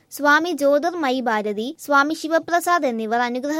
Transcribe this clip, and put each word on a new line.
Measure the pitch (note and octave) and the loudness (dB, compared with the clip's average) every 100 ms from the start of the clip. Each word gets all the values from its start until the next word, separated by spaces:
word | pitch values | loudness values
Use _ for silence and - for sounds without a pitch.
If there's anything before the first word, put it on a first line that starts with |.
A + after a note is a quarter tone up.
| _ | _
സ്വാമി | - D4 D4 E4+ | -2 2 2 2
ജ്യോതിർമയി | D4+ C#4 C#4+ E4+ F4+ C#4 C4 | 0 2 2 0 -2 -2 0
ഭാരതി, | A#3+ G#3+ G#3 G#3 A#3+ D#4+ | 0 -2 -2 -4 -6 -8
സ്വാമി | - C#4 D4 D#4+ | 0 2 2 -2
ശിവപ്രസാദ് | D#4 E4 E4 E4+ F4 F4 C#4 | 0 -2 2 0 2 0 0
എന്നിവർ | A3+ A3 A#3 | -2 -2 0
അനുഗ്രഹ | B3 B3 C#4+ | 0 -2 -4